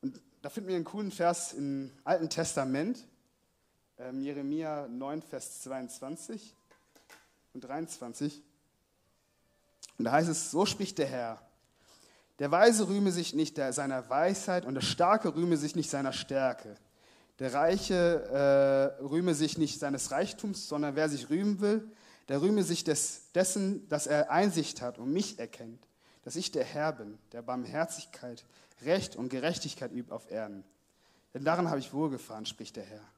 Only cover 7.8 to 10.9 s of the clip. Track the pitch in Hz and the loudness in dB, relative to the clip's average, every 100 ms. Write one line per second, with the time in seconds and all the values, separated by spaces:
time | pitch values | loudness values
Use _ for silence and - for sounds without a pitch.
7.8 | 165 - 123 113 147 - _ _ _ _ | -8 -10 -12 -6 -6 -6 _ _ _ _
8.8 | _ _ _ _ _ _ _ _ _ _ | _ _ _ _ _ _ _ _ _ _
9.8 | - - 117 139 170 156 - 147 202 - | -20 -4 2 4 4 0 -2 0 0 0
10.8 | 196 | -6